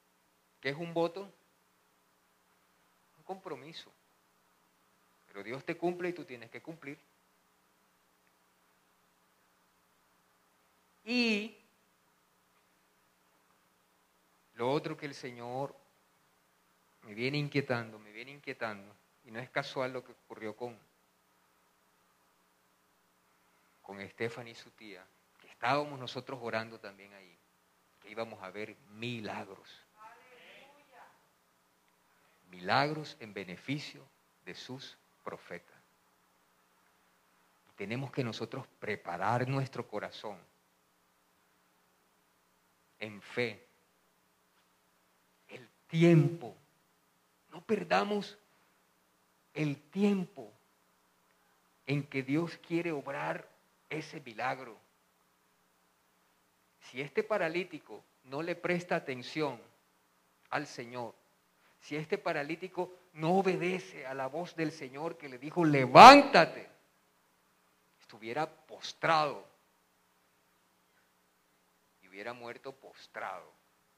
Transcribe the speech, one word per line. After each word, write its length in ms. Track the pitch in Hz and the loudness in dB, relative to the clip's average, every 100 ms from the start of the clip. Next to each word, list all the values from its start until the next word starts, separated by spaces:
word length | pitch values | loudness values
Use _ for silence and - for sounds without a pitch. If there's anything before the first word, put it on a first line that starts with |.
| _ _ _ _ _ - | _ _ _ _ _ -10
¿Qué 80 | 131 | -6
es 80 | 147 | -6
un 160 | 170 | -4
voto? 300 | 165 170 190 196 - _ _ _ _ _ _ _ _ _ _ _ _ _ _ _ _ _ _ | -2 -2 -2 -14 -18 _ _ _ _ _ _ _ _ _ _ _ _ _ _ _ _ _ _
Un 60 | 156 | -16
compromiso. 680 | 190 180 135 147 165 - _ _ _ _ _ _ _ _ _ _ _ _ _ - | -14 -12 -14 -14 -18 -20 _ _ _ _ _ _ _ _ _ _ _ _ _ -20
Pero 160 | 101 | -16
Dios 220 | 101 135 - | -12 -10 -10
te 100 | 165 | -6
cumple 340 | 175 175 180 | -4 -4 -6
y 40 | |
tú 100 | 175 | -8
tienes 260 | 139 123 113 | -12 -16 -18
que 120 | 120 | -18
cumplir. 360 | - 160 139 147 _ _ _ _ _ _ _ _ _ _ _ _ _ _ _ _ _ _ _ _ _ _ _ _ _ _ _ _ _ _ _ _ _ _ _ _ _ _ _ _ | -16 -16 -14 -16 _ _ _ _ _ _ _ _ _ _ _ _ _ _ _ _ _ _ _ _ _ _ _ _ _ _ _ _ _ _ _ _ _ _ _ _ _ _ _ _
Y 540 | 220 247 233 202 220 - _ _ _ _ _ _ _ _ _ _ _ _ _ _ _ _ _ _ _ _ _ _ _ _ _ _ _ _ _ | -2 2 2 2 -2 -14 _ _ _ _ _ _ _ _ _ _ _ _ _ _ _ _ _ _ _ _ _ _ _ _ _ _ _ _ _
lo 180 | 117 123 | -6 -2
otro 240 | 151 156 151 | -2 -4 -10
que 120 | 147 | -12
el 80 | 135 | -12
Señor 600 | 131 120 120 127 139 - _ _ _ _ _ _ _ _ _ _ _ _ | -14 -12 -10 -8 -8 -10 _ _ _ _ _ _ _ _ _ _ _ _
me 100 | 117 | -16
viene 240 | 104 127 147 | -6 -4 -2
inquietando, 600 | 147 139 135 120 113 107 | -2 -2 -2 -4 -6 -14
me 120 | 107 | -20
viene 200 | 107 127 | -18 -18
inquietando. 640 | 143 139 127 113 101 101 101 _ _ 127 | -16 -14 -10 -10 -10 -16 -20 _ _ -16
Y 60 | |
no 80 | 113 | -14
es 100 | 127 | -8
casual 440 | 147 139 143 131 | -6 -6 -6 -6
lo 100 | 131 | -6
que 80 | 123 | -12
ocurrió 440 | 117 - 107 107 107 | -20 -20 -12 -12 -10
con, 220 | 120 107 - _ _ _ _ _ _ _ _ _ _ _ _ _ _ _ _ _ _ _ _ _ _ _ _ _ _ _ _ _ | -12 -12 -20 _ _ _ _ _ _ _ _ _ _ _ _ _ _ _ _ _ _ _ _ _ _ _ _ _ _ _ _ _
con 240 | - 98 98 | -16 -14 -12
Stephanie 440 | - 117 127 117 | -8 -8 -8 -16
y 20 | 113 | -18
su 160 | 117 | -20
tía, 340 | - 107 92 95 _ _ _ | -20 -20 -20 -20 _ _ _
que 80 | - | -20
estábamos 520 | - 117 143 147 139 | -6 -2 0 -2 -10
nosotros 400 | 123 131 120 117 | -12 -12 -10 -10
orando 380 | 117 110 113 113 | -6 -6 -8 -14
también 340 | 104 98 101 | -18 -18 -20
ahí, 240 | 101 92 85 _ _ _ _ _ _ | -20 -20 -20 _ _ _ _ _ _
que 80 | 107 | -14
íbamos 320 | 107 113 104 | -10 -10 -10
a 60 | 92 | -12
ver 260 | 101 107 101 98 | -10 -12 -14 -20
milagros. 800 | 107 120 117 101 104 98 95 - - - - - - - 247 - - 196 - - - - - _ _ _ _ _ _ _ _ _ _ _ _ 90 | -10 -8 -8 -8 -10 -12 -16 -20 -20 -20 -20 -20 -20 -20 -20 -20 -20 -20 -20 -20 -20 -20 -20 _ _ _ _ _ _ _ _ _ _ _ _ -20
Milagros 680 | 90 92 123 147 156 147 - | -10 0 2 2 -2 -10 -14
en 140 | 110 | -12
beneficio 720 | 101 92 90 - 147 - 143 135 _ _ _ - | -10 -10 -10 -8 -8 -8 -18 -20 _ _ _ -18
de 100 | - | -16
sus 420 | - 135 - - _ _ | -14 -14 -16 -20 _ _
profetas. 520 | - - - 87 - - _ _ _ _ _ _ _ _ _ _ _ _ _ _ _ _ _ _ _ - | -14 -14 -14 -18 -18 -20 _ _ _ _ _ _ _ _ _ _ _ _ _ _ _ _ _ _ _ -12
Tenemos 360 | 98 123 131 | -8 -6 -6
que 120 | - | -6
nosotros 440 | 120 107 113 131 131 - | -6 -6 -8 -10 -14 -14
preparar 680 | 104 101 - 87 98 120 127 | -8 -8 -8 -4 0 0 0
nuestro 400 | 135 131 123 113 | -4 -4 -8 -10
corazón 500 | 104 95 - 110 92 - _ _ _ _ _ _ _ _ _ _ _ _ _ _ _ _ _ _ _ _ _ _ _ _ - | -8 -10 -10 -14 -14 -20 _ _ _ _ _ _ _ _ _ _ _ _ _ _ _ _ _ _ _ _ _ _ _ _ -14
en 220 | 107 101 | -12 -12
fe. 440 | - - 117 104 - _ _ _ _ _ _ _ _ _ _ _ _ _ _ _ _ _ - | -10 -6 -6 -6 -20 _ _ _ _ _ _ _ _ _ _ _ _ _ _ _ _ _ -20
El 200 | - 120 _ - | -20 -20 _ -4
tiempo. 680 | 165 170 160 139 - 117 - _ _ _ _ _ _ _ _ _ | 6 8 8 8 0 -12 -16 _ _ _ _ _ _ _ _ _
No 120 | 165 | -12
perdamos 760 | - 202 165 185 202 208 185 - _ _ _ _ _ _ _ _ _ _ _ | -2 -2 2 0 2 -2 -4 -14 _ _ _ _ _ _ _ _ _ _ _
el 280 | - 151 135 - | -4 -4 -4 -8
tiempo 600 | 190 202 196 175 135 107 - _ _ _ _ _ _ _ _ _ _ _ _ - | 0 2 2 -2 -10 -18 -20 _ _ _ _ _ _ _ _ _ _ _ _ -6
en 180 | 143 | -4
que 200 | 139 139 | -4 -6
Dios 340 | 127 151 165 - | -2 -2 -2 -8
quiere 340 | - 170 170 | -6 -4 -4
obrar 560 | 147 135 143 156 160 - _ _ _ - | -6 -8 -6 -6 -6 -10 _ _ _ -12
ese 300 | 151 151 165 | -10 -10 -14
milagro. 560 | 123 107 127 135 123 101 _ _ _ _ _ _ _ _ _ _ _ _ _ _ _ _ _ _ _ _ | -14 -6 -4 -6 -10 -18 _ _ _ _ _ _ _ _ _ _ _ _ _ _ _ _ _ _ _ _
Si 220 | - 123 | -14 -10
este 220 | 143 - | -6 -2
paralítico 800 | - 208 160 175 175 151 - 104 - _ 131 | 0 0 0 -2 -6 -10 -16 -20 -20 _ -10
no 160 | 139 | -8
le 140 | 170 170 | -6 -4
presta 400 | 170 175 175 170 | 0 -2 0 -4
atención 680 | 151 127 123 156 147 117 - _ _ _ _ _ _ _ - | -4 -10 -8 -4 -4 -4 -14 _ _ _ _ _ _ _ -6
al 180 | 143 143 | -6 -4
Señor, 460 | - 120 123 113 - _ _ _ _ - _ | -12 -12 -10 -10 -12 _ _ _ _ -20 _
si 140 | - 147 | -10 -8
este 220 | 156 202 | -4 -4
paralítico 760 | 185 156 143 165 185 - 175 - - | -2 -4 -4 -8 -8 -6 -8 -8 -20
no 200 | 156 160 190 | -4 2 2
obedece 680 | 190 165 175 185 - - 131 | 2 0 -2 -4 -8 -14 -10
a 80 | |
la 140 | 135 131 | -6 -6
voz 280 | 151 175 160 | -6 -8 -4
del 160 | 156 | -4
Señor 460 | 151 135 135 165 165 | -6 -12 -8 -10 -10
que 120 | 143 | -16
le 80 | 123 | -12
dijo, 260 | 147 175 | -6 4
"Levántate", 1080 | 160 143 127 147 226 285 - 185 156 - - - _ _ _ _ _ _ _ _ _ _ _ _ | 6 6 10 12 12 12 12 4 4 0 -18 -20 _ _ _ _ _ _ _ _ _ _ _ _
estuviera 500 | - 107 110 131 160 | -20 -16 -8 -4 -6
postrado 1000 | - - 202 - - 156 160 151 104 - _ _ _ _ _ _ _ _ _ _ _ _ _ _ _ _ _ _ _ _ _ _ _ _ _ | -8 -20 -16 -14 -4 2 2 2 -4 -14 _ _ _ _ _ _ _ _ _ _ _ _ _ _ _ _ _ _ _ _ _ _ _ _ _
y 60 | 95 | -20
hubiera 260 | 98 110 | -12 -12
muerto 380 | 123 117 120 135 | -10 -12 -14 -14
postrado 800 | 135 - - - 110 107 90 80 - _ _ _ | -16 -20 -20 -16 -10 -10 -10 -14 -20 _ _ _